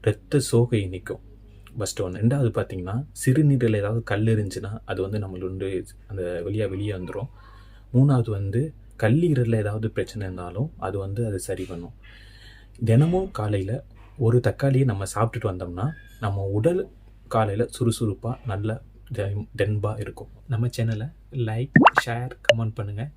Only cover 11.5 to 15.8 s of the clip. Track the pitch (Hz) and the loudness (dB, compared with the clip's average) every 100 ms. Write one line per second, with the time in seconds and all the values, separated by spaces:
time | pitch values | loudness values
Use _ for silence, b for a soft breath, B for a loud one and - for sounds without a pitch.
11.5 | 92 92 85 85 - B B B B B | -6 -6 -8 -10 -14 B B B B B
12.5 | B B - 117 117 156 185 190 - 107 | B B -4 4 6 6 4 -2 -4 -2
13.5 | 98 95 123 - - - - 113 120 113 | -2 -2 -6 -8 -20 -20 0 4 4 4
14.5 | - 139 131 135 98 95 - 113 113 107 | 2 2 4 2 2 -2 0 0 0 -4
15.5 | 92 90 87 | -4 -6 -4